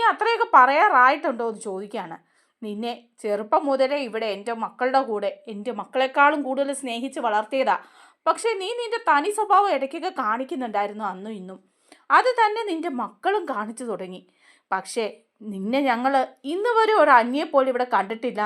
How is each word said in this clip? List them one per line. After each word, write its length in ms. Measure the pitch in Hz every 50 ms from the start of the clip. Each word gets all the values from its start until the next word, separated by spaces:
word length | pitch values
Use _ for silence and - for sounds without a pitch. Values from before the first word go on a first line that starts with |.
| 466
അത്രയൊക്കെ 460 | 440 302 - 427 453 466 453 466 466 392
പറയാറായിട്ടുണ്ടോ?" 920 | 277 254 262 277 311 403 415 349 254 247 262 294 294 311 311 240 226 233
എന്ന് 140 | 233 214 196
ചോദിക്കുകയാണ്. 560 | - 214 190 190 208 202 233 214 180 165 165 - _ _ _ _ _ _ _ -
"നിന്നെ 300 | 226 214 208 208 233 233 240 240 - _ _ _
ചെറുപ്പം 420 | - 214 208 202 220 214 339 359 320
മുതലേ 320 | 277 269 269 269 254 285 285
ഇവിടെ 260 | 269 226 202 220 226
എൻ്റെ 260 | 220 196 196 202 233 233
മക്കളുടെ 460 | 226 220 180 - - 247 254 262 269 269
കൂടെ, 280 | 226 214 202 202 196 - - -
എൻ്റെ 240 | 233 214 202 208 247 220
മക്കളെക്കാളും 680 | 208 185 - - 254 262 262 262 302 285 294 311 294 262
കൂടുതൽ 300 | 254 269 269 277 277 277
സ്നേഹിച്ച് 460 | 277 277 247 233 233 247 262 262 -
വളർത്തിയതാ. 580 | 240 226 208 214 214 - 277 262 247 220 185 175 - - _ - - - _ _ -
പക്ഷേ 240 | 320 339 - - 466 440
നീ 140 | 392 370 392 480
നിൻ്റെ 260 | 480 480 453 453 453
തനി 280 | 466 330 302 285 302 415
സ്വഭാവം 400 | 415 427 415 392 403 381 403 392 302
ഇടയ്ക്കൊക്കെ 360 | 269 269 269 - 339 302 370 359
കാണിക്കുന്നുണ്ടായിരുന്നു 920 | - 247 214 220 247 269 262 339 262 254 226 208 202 208 202 208 214 214
അന്നും 280 | 196 185 185 196 220 220
ഇന്നും. 260 | 196 185 185 190 - _ _ _ _ _ _ - _ _ -
അത് 200 | 277 359 453 508 480
തന്നെ 280 | 480 440 415 427 453 453
നിൻ്റെ 260 | 403 330 320 320 339 277
മക്കളും 500 | 240 220 196 - _ - 370 403 427 339
കാണിച്ചു 400 | 294 254 208 214 214 226 - 254
തുടങ്ങി. 360 | 233 196 180 190 185 185 185 185 _ _ _ _ _ _ _ _ -
പക്ഷേ 340 | 190 190 - - - 240 220 202 - - _ _ _ - 208
നിന്നെ 360 | 214 196 190 190 220 247 277
ഞങ്ങൾ 320 | 285 262 233 233 247 269 277 269 254 247 - _ -
ഇന്ന് 260 | 277 330 381 415 480 453
വരെ 180 | 453 440 440 440
ഒരു 180 | 392 302 302
അന്യയെ 340 | 262 240 226 240 254 294 339
പോലെ 220 | 320 302 277 262 262
ഇവിടെ 180 | 247 247 247 247
കണ്ടിട്ടില്ല" 520 | 233 196 190 196 226 226 - 240 190 208 214